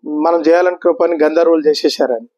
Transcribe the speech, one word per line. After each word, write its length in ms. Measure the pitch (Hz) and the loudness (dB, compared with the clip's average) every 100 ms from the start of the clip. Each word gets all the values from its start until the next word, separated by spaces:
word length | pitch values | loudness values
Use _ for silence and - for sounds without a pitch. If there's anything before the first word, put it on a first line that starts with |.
| - | -8
మనం 360 | 151 156 170 | -4 0 0
చేయాలనుకున్న 540 | 156 170 180 180 175 156 | 2 2 2 0 -2 0
పని 280 | 170 170 | -2 0
గంధర్వులు 440 | 151 156 165 165 151 | 0 2 2 2 0
చేసేశారని. 600 | 151 151 - 131 117 117 | 0 -2 -2 -4 -4 -8